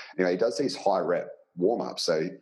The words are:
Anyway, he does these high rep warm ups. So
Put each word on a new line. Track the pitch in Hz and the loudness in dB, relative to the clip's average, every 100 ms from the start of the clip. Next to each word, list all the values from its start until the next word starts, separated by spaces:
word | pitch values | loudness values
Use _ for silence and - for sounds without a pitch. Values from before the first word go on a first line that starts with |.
| - - | -10 0
Anyway, | 90 | 0
he | 92 | 2
does | 113 - | 0 0
these | 139 | -2
high | - 101 95 | 0 0 2
rep | 87 87 - - _ - | 2 0 -2 -10 _ 0
warm | 90 113 | 0 2
ups. | 62 - | -2 -4
So | - 80 85 - | 0 0 0 -6